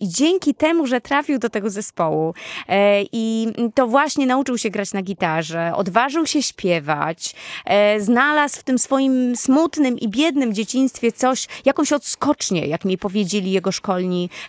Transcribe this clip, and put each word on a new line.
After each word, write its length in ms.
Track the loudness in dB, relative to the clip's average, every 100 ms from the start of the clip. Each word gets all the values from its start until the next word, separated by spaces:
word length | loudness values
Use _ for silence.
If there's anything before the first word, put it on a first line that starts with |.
i 80 | -6
dzięki 460 | 0 2 2 0
temu, 320 | 0 2 2 0
że 140 | -2
trafił 380 | 0 -2 0 0
do 120 | -2
tego 200 | -2 -4
zespołu, 640 | -4 -6 -2 -2 0 -2 -4 -12 -14 -2
e, 340 | 2 4 4 0
i 340 | -2 -2 -2 -2 -2 0
to 120 | 2 2
właśnie 400 | 2 2 0 2
nauczył 320 | 2 0 -2
się 120 | -2
grać 220 | -4 -4
na 100 | -4
gitarze, 720 | -6 -2 0 0 -2 -4 -2 -2
odważył 500 | 0 0 2 0 0
się 160 | 0
śpiewać, 920 | -2 -2 0 0 0 -2 -2 -4 -10 -14 -16 -10
e, 360 | 0 4 4 2
znalazł 600 | 2 4 4 2 0 -2
w 20 |
tym 160 | -2 -2
swoim 580 | 2 2 2 2 0 0
smutnym 640 | 2 4 2 2 0 0
i 100 | -2
biednym 460 | 0 0 2 0
dzieciństwie 580 | 0 -2 0 0 0 -2
coś, 360 | 0 0 0 -4 -4
jakąś 280 | 0 2 2
odskocznię, 720 | 0 0 -2 0 0 -2 -2 -2
jak 180 | -2
mi 140 | -2 -2
powiedzieli 540 | -2 -2 0 -2 0
jego 200 | 0 0
szkolni 580 | -4 -2 -2 -2 -2 -4 -8